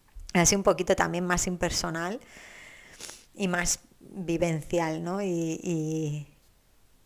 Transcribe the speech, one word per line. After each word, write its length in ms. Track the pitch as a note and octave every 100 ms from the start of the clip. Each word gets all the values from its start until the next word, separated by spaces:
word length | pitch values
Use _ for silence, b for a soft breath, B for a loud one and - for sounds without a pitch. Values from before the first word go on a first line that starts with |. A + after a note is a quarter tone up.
| _ - -
así 220 | F3+ E3+ G3
un 60 |
poquito 340 | G3 E3+ F3+ F#3
también 300 | E3+ F3 F3+
más 200 | F3 -
impersonal 720 | F3 F3 - F3 E3 F3 A3+ B B B B B B B B B B B
y 140 | - F#3+
más 320 | F3 F3 - - _
vivencial, 1000 | - - E3+ E3 E3+ D#3+ D3+ F3 D#3+ D#3+
¿no? 180 | E3+ F#3+
Y, 380 | G3+ E3+ E3 D#3+
y, 680 | - E3 D#3 D#3+ D3+ D3+ D3 _ _ _ _ _ _ _